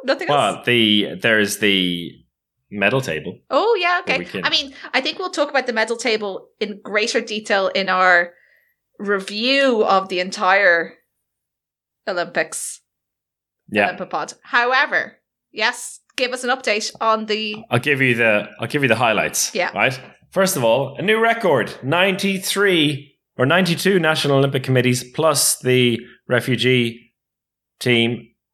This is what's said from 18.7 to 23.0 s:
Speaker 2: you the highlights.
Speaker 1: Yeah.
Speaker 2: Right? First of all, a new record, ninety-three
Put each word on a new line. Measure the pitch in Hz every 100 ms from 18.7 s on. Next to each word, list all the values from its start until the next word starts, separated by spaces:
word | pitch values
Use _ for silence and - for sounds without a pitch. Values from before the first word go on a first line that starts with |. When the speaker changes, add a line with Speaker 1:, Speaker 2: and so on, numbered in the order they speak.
| 147
Speaker 2:
you | 135
the | 113
highlights. | 123 104 76 - -
Speaker 1:
Yeah. | 208 175
Speaker 2:
Right? | 95 120 131 - - _
First | - 190 151
of |
all, | 117 120 139 -
a |
new | 185 220
record, | 226 226 202 135 101 -
ninety-three | 127 170 196 190 196 190 - 196 202 175 151 135